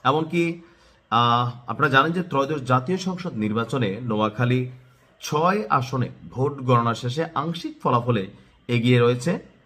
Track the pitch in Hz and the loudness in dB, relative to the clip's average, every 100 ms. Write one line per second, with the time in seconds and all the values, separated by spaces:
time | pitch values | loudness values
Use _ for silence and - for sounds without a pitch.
0 | 127 151 160 170 170 170 - _ _ _ | 2 0 0 0 0 -4 -14 _ _ _
1 | _ 113 120 120 123 - - 110 147 135 | _ 2 4 4 0 -4 -10 -2 2 4
2 | 151 175 175 139 139 151 120 127 127 185 | 2 0 -2 -2 -2 -4 0 0 0 -4
3 | 180 180 180 117 107 107 113 139 107 101 | -4 -6 -8 -4 -2 -2 -2 -2 -2 -4
4 | 123 107 107 107 123 127 127 - - _ | -4 0 0 0 0 0 -2 -10 -20 _
5 | _ _ - 151 170 208 214 139 123 131 | _ _ -4 0 2 0 0 -2 0 -2
6 | 113 - 85 117 139 143 127 120 117 110 | -4 -6 -14 -4 -2 -2 2 4 4 -2
7 | 123 135 160 131 156 170 311 - 156 120 | -4 -4 -4 -4 -4 -6 -8 -4 0 0
8 | 123 113 95 - _ _ - 120 120 123 | 2 -2 -2 -14 _ _ -2 0 4 4
9 | 120 123 165 214 - _ | 4 2 -2 -4 -6 _